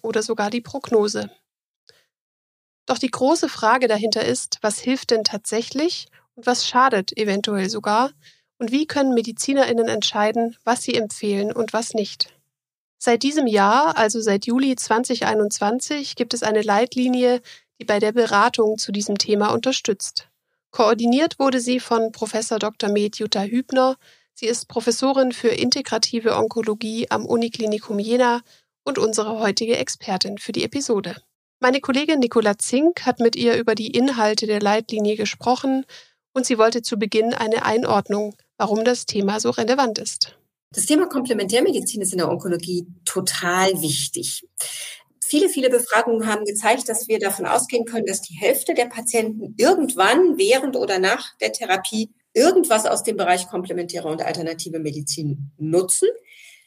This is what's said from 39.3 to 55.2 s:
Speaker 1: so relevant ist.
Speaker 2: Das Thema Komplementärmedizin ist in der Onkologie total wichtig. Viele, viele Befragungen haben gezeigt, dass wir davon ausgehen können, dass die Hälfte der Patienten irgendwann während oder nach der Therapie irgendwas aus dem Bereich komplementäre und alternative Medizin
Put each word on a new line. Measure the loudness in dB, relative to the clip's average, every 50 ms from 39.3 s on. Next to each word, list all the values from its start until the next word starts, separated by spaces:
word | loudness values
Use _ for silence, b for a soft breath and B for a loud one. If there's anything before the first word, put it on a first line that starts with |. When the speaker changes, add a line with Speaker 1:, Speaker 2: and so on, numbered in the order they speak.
| 0 0
Speaker 1:
so | 0 -2
relevant | 0 0 0 2 2 2 2 0 0 -4
ist. | -8 -8 -6 -6 -6 -8 -8 _ _ _ _ _ _ _
Speaker 2:
Das | -6 -4 0
Thema | 2 4 4 4
Komplementärmedizin | 2 0 -2 -2 -2 -2 -2 0 0 2 2 4 2 2 0 -2 -4 -4 -4
ist | -4 -4
in | -2
der | 0 0
Onkologie | 0 -2 -2 -2 -4 -4 -4 -4 -4 -4 -4 -6 -8 -14 -10 _
total | -6 -4 -2 -2 -2 -4 -2 -2 0 2 2 2 2 2 0
wichtig. | -2 -2 -2 -2 -4 -6 -6 -6 -6 -6 -8 -10 -12 _ _ B B B B B B B B B B B _ _ -4
Viele, | -2 2 2 2
viele | 2 2 2 2 2
Befragungen | 2 2 2 0 0 2 2 2 0 0 0
haben | 0 -2 -2 -2
gezeigt, | -4 -4 0 0 2 0 2 0 -4
dass | -4 -4 -2
wir | -2 -2 0
davon | 0 -2 -2 -4 -2
ausgehen | 0 0 0 0 0 -2 -2 -2
können, | -2 -4 -4 -4
dass | -4 -4 -6
die | -8 -12 -6
Hälfte | -2 0 0 0 0 -2 0 0
der | 0 -2
Patienten | -2 -4 -8 -6 -2 -2 -2 -2 -2 -4 -8 -10 -10 0
irgendwann | 2 4 4 4 4 0 2 4 6 6 6 8 6 6 6 4
während | 4 4 4 4 4 2 0 -2
oder | -2 0 0 2 2
nach | 2 2 2 0 -2 -8 -6
der | _ -4 -4 -2
Therapie | -4 -2 0 0 0 -2 -2 -4 -4 -4 -4 _ _ _ _ 2
irgendwas | 4 6 6 6 6 4 4 2 2 2
aus | 0 0 0 -2
dem | -2 -2
Bereich | 0 2 2 2 2 0
komplementäre | -4 -8 -8 -6 -6 -6 -6 -6 -6 -8 -6 -6 -6
und | -6 -4
alternative | -4 -6 -6 -4 -6 -6 -6 -8 -8 -8 -8 -6
Medizin | -6 -6 -6 -6 -8 -8 -6 -6